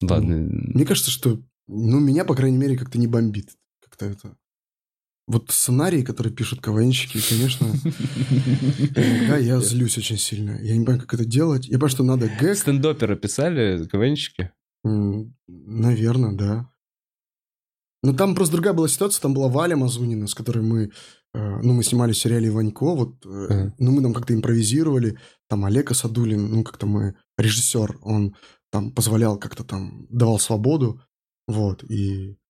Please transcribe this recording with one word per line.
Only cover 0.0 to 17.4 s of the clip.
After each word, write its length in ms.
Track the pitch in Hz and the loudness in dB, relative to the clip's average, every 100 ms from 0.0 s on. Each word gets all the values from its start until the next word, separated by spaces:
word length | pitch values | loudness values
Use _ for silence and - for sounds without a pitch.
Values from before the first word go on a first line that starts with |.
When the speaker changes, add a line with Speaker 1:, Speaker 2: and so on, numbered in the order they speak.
Speaker 1:
Ладно. 340 | 87 90 82 80 | 0 2 2 0
Speaker 2:
ну, 120 | 80 - - 127 | -2 -4 0 0
мне 100 | 151 | 2
кажется, 260 | - 131 | 0 -2
что, 300 | - 127 110 - _ - | -2 -2 -2 -6 _ -12
ну, 320 | 104 113 139 | -2 2 4
меня, 260 | 143 151 185 | 4 2 2
по 100 | 131 | 2
крайней 220 | 131 131 | 2 2
мере, 200 | 139 127 | 2 -2
как-то 220 | 127 120 | -2 0
не 80 | 117 | 2
бомбит. 440 | 117 113 104 - - _ _ | 2 0 -2 -10 -18 _ _
Как-то 220 | _ - 101 | _ -10 -10
это... 320 | 98 101 - _ _ _ _ _ _ _ _ - | -10 -16 -20 _ _ _ _ _ _ _ _ -4
Вот 240 | 113 - | -2 0
сценарии, 500 | - - 127 180 160 | -2 0 2 2 0
которые 300 | 127 - 110 | -2 -4 -6
пишут 280 | 113 113 - | -4 -6 -4
К 80 | - | -2
В 80 | 107 | 2
Нщики, 400 | 123 127 - 110 110 | 2 2 -2 -4 -2
конечно, 380 | 113 131 127 110 | 0 0 0 0
Speaker 1:
<laughs> 1300 | 135 160 - 131 - 131 127 131 127 135 143 143 123 | 0 -2 -4 -6 -4 0 0 2 0 0 0 0 2
Speaker 2:
иногда 420 | - - 233 147 | 2 4 2 2
я 180 | 120 127 | 2 2
Speaker 1:
Я 60 | |
Speaker 2:
злюсь 360 | 110 120 120 117 | 2 0 0 -2
очень 200 | - 107 | -4 -4
сильно. 420 | - 104 104 104 | -4 -4 -6 -6
Я 140 | 107 113 | 0 2
не 80 | 117 | 2
понимаю, 160 | 127 | 0
как 120 | - 123 | -2 -4
это 100 | 113 | 0
делать. 400 | 123 165 135 127 | 2 2 0 0
Я 60 | 127 | 0
понимаю, 100 | 147 | 0
что 120 | 131 | 2
надо 240 | 127 131 113 104 | 2 2 0 0
гэг. 180 | 165 202 | 0 0
Speaker 1:
Стендоперы 580 | 143 139 151 147 107 98 | 0 2 0 0 -2 -2
писали 680 | 104 - 160 151 104 90 82 | -4 -2 0 2 0 0 -2
К 80 | 101 | 0
В 60 | 123 | 2
Нщики? 420 | 147 - - 92 - _ _ 110 | 0 -4 -8 -10 -10 _ _ -2
Speaker 2:
М, 500 | 107 101 104 113 - - | 0 0 -2 -8 -16 -20
наверно, 920 | 87 101 113 117 113 113 123 113 98 | -20 -10 0 2 2 2 2 0 0
да. 320 | 101 110 123 _ _ _ _ _ _ _ | -2 -2 -6 _ _ _ _ _ _ _